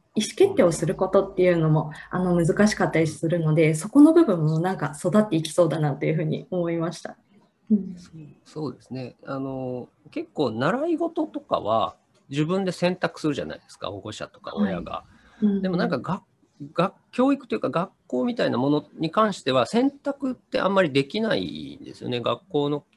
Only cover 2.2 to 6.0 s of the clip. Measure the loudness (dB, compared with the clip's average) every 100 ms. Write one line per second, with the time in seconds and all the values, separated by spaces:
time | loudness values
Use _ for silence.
2.2 | 0 2 2 4 2 4 0 2 0 -2
3.2 | -2 0 2 4 4 2 2 8 8 8
4.2 | 4 2 0 0 -2 -2 -6 -4 2 2
5.2 | 4 0 0 2 2 2 -2 0